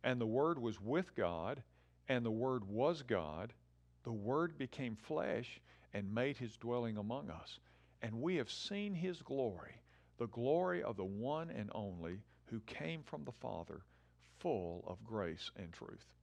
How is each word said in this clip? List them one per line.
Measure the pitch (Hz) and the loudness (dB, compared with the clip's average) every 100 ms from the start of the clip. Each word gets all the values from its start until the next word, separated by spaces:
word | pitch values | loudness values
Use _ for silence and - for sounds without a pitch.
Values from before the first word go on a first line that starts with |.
and | 120 127 | 2 2
the | 113 | 4
Word | 117 156 160 | 4 4 4
was | 117 104 | 0 -2
with | 98 151 190 - | 0 0 0 2
God, | 90 85 87 135 - - - - - | 2 2 -2 -4 -8 -20 -20 -20 0
and | 127 117 | 2 4
the | |
Word | 113 127 127 98 | 2 2 0 0
was | 104 143 170 | 4 4 2
God. | 127 104 78 78 110 - - - - - | 2 2 2 -4 -6 -8 -20 -20 -20 -12
The | - | -4
Word | 110 101 139 170 147 | -2 2 2 2 0
became | 127 - 127 107 | -6 -2 -4 -4
flesh | - 151 - 82 123 - - - - | -2 0 2 0 -2 -10 -16 -20 -6
and | 104 98 | -4 0
made | 107 131 139 | 2 2 2
his | 120 - | -4 -4
dwelling | 117 120 117 107 | 0 2 2 0
among | 104 127 147 | 0 -2 -4
us. | 82 - - - - - - | -8 -10 -14 -16 -20 -20 -6
And | 117 113 | -4 0
we | 156 180 | 2 2
have | 117 | 2
seen | - - 202 208 | -2 -4 -2 0
his | 185 185 170 | 0 0 -2
glory, | - 135 123 90 - - - - - - | -4 2 2 0 -8 -14 -20 -20 -20 -4
the | 120 | -4
glory | 117 123 160 185 175 | 2 6 6 6 2
of | - 104 | 0 0
the | 95 | -2
one | 101 120 151 165 | 0 0 0 -2
and | 139 104 | -4 -2
only | - 101 87 82 95 - - - | -2 -4 -4 -4 -4 -8 -20 -8
who | 113 | -8
came | - - 160 165 | -6 -6 -4 -4
from | 143 151 | -6 -6
the | 143 | -6
Father, | - 123 90 85 - - - - _ - - | -6 -4 -4 -6 -8 -12 -20 -20 _ -20 -4
full | 175 120 87 87 - | 2 2 2 -2 -6
of | 92 110 | -8 -2
grace | 110 87 85 - - | 0 0 0 -6 -6
and | 87 | -10
truth. | - - - - - | -8 -12 -12 -16 -20